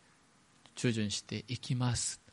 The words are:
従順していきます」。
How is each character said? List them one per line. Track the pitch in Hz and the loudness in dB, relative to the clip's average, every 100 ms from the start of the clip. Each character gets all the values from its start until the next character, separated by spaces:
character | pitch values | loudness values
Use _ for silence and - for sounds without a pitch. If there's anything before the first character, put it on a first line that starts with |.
| - - _ - _ - - | -20 -20 _ -20 _ -20 -18
従 | - 127 | 0 2
順 | 113 104 | 2 0
し | - | -2
て | - 107 - | -4 -8 -6
い | 123 | -6
き | - | -2
ま | 127 123 117 | 0 2 2
す」。 | - - - | -2 -6 -14